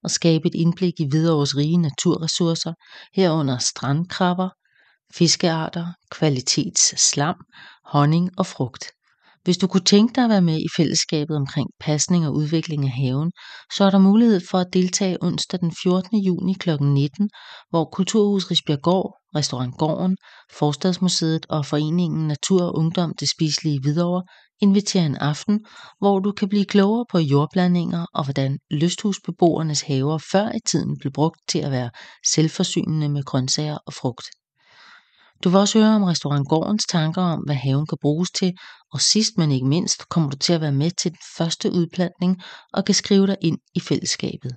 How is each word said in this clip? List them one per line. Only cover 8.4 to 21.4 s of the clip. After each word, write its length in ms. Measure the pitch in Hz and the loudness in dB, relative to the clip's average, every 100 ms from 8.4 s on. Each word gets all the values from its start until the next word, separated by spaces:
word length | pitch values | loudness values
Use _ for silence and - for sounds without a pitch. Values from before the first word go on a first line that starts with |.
| 185 | -4
frugt. 380 | - 123 - - _ _ _ _ _ | -2 -6 -6 -18 _ _ _ _ _
Hvis 140 | - 180 | -2 0
du 80 | 190 | 2
kunne 180 | 185 | 2
tænke 300 | - 202 226 | 4 6 4
dig 100 | - | 2
at 60 | 240 | 2
være 120 | 208 | 4
med 160 | 170 156 | 2 0
i 100 | 165 - | -2 0
fællesskabet 600 | 170 - - 156 147 151 | 0 0 -2 -2 -2 -2
omkring 320 | 139 - 131 _ | -2 -2 -4 _
pasning 460 | - 151 - 180 156 | -2 -2 2 2 2
og 80 | |
udvikling 500 | 135 151 165 156 147 | 0 0 -2 -2 -2
af 60 | 139 | -2
haven, 420 | 123 135 131 165 - - - - - | 0 -2 0 -2 -6 -18 -20 -14 0
så 80 | |
er 60 | 196 | 4
der 80 | 196 | 6
mulighed 420 | 196 208 233 202 - | 6 8 6 4 2
for 80 | 190 | -2
at 140 | 180 | 0
deltage 460 | 185 180 - 196 170 | 2 0 0 -2 -2
onsdag 380 | 175 170 - 180 | -2 -4 -4 -2
den 120 | 175 - | -4 -2
fjortende 400 | 185 180 185 220 | 0 0 0 0
juni 300 | 190 175 180 | 0 0 -2
klokken 420 | 185 180 147 143 | -2 -2 0 2
nitten, 360 | 139 143 - 208 - - - _ | 2 0 -2 -4 -4 -20 -20 _
hvor 140 | 165 | -2
Kulturhus 680 | 151 - 180 226 208 202 180 | -2 -2 0 2 2 0 0
Risbjerggård, 680 | 170 - 143 170 190 - - _ | -2 0 0 2 0 -2 -10 _
Restaurant 440 | 151 143 123 123 123 | -4 -4 -4 -6 -2
Gården, 380 | 156 156 185 190 - - _ - | -2 0 -2 -2 -6 -20 _ -2
Forstadsmuseet 880 | 147 143 185 175 185 - 165 160 | -2 0 -2 0 0 0 0 -2